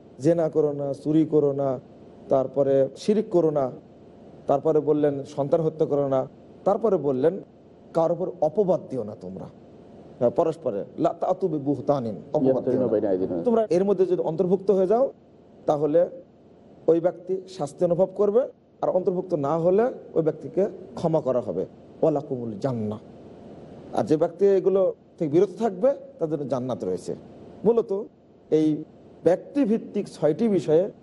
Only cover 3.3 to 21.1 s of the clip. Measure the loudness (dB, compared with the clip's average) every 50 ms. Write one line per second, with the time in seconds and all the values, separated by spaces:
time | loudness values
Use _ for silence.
3.3 | 2 2 2 2 2 0 -2 -2 -4 -10 -18 -20 -20 -20 -20 -20 -20 -20 -20 -20
4.3 | -20 -6 -2 0 0 2 2 2 2 4 4 4 4 4 2 2 0 -2 -6 -6
5.3 | -4 -4 -2 2 2 2 2 0 0 0 0 0 2 0 2 2 2 0 0 -2
6.3 | -8 -18 -20 -20 -16 -4 -2 0 0 2 2 0 0 2 2 0 0 2 2 0
7.3 | 0 -2 -8 -14 -20 -20 -20 -20 -20 -20 -18 -6 -2 0 0 0 0 -2 -4 -6
8.3 | -4 -2 -2 0 2 2 2 2 2 0 -2 -6 -8 -8 -8 -8 -10 -12 -14 -12
9.3 | -12 -12 -14 -16 -18 -20 -20 -20 -20 -20 -20 -20 -20 -20 -20 -18 -4 0 0 2
10.3 | 2 2 0 0 -2 -4 -6 -6 -4 -6 -6 -8 -4 -2 -2 -2 -2 -2 -2 -2
11.3 | -2 0 -2 -4 -4 -2 -2 -2 -4 -2 0 0 0 0 -2 -4 -8 -10 -6 -4
12.3 | -2 2 2 2 2 2 0 0 0 0 2 2 0 0 2 0 0 0 0 -2
13.3 | -4 -2 0 2 2 2 2 2 0 0 2 2 2 2 2 0 0 -2 -2 -2
14.3 | -2 -2 0 0 0 0 2 2 2 2 2 2 2 2 0 0 -4 -8 -20 -20
15.3 | -20 -20 -20 -20 -20 -6 -2 -2 0 0 0 2 2 2 2 0 -2 -10 -20 -20
16.3 | _ _ -20 -20 -20 -20 -20 -20 -20 -10 -4 -2 0 0 0 -2 -4 -6 -6 -6
17.3 | -6 -6 -8 -10 -10 -8 -8 -8 -4 -2 -2 0 2 0 0 0 0 0 0 2
18.3 | 2 2 0 -2 -6 _ _ _ _ _ -2 -2 0 0 0 0 -2 -2 -2 -4
19.3 | -4 -2 -2 -2 -2 0 2 2 2 2 2 0 -2 -6 -12 -6 -4 -2 0 0
20.3 | -2 -4 -8 -6 -2 -2 -2 -2 -4 -10 -16 -16 -8 -4 -2 0